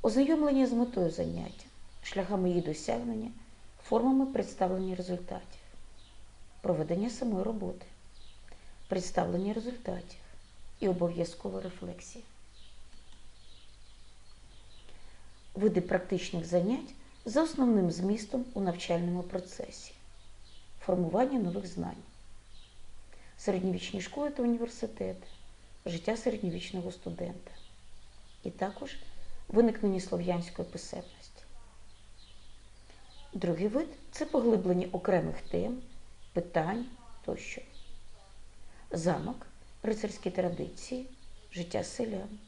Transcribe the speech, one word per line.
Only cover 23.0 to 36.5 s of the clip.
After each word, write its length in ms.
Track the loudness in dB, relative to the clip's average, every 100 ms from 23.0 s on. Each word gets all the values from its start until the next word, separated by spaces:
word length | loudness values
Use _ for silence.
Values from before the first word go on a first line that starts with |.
| -12 -16 -16 -4
середньовічні 640 | 0 2 2 0 -2 -6
школи 280 | -4 -2 -2
та 140 | 2
університети, 840 | 2 2 0 -4 -6 -4 -6 -6 -12 -14 -16 -16 -18 -10 -6
життя 320 | -2 0 2
середньовічного 720 | 0 2 0 -2 -4 -4 -4
студента, 600 | -6 -8 -4 -6 -6 -12 -12 -14 -14 -12 -12 -14 -16 -18 -6
і 60 | -6
також 460 | -2 -2 -2 -6 -6 -4 -4 -2 -4 4
виникнення 520 | 8 8 6 4 2
слов'янської 680 | 0 0 2 0 0 -6 -6
писемності. 760 | -6 -8 -8 -10 -16 -18 -18 -14 -14 -14 -16 -16 -16 -16 -16 -16 -14 -14 -14 -16 -18 -18 -18 -16 -14 -8
Другий 340 | 0 2 4 4
вид — 200 | 2 0 -6 -12
це 140 | -4 2
поглиблення 600 | 6 8 6 6 4 2
окремих 500 | 0 4 6 4 -2
тем, 400 | 0 0 0 -2 -6 -12 -14 -16 -2
питань 520 | -2 2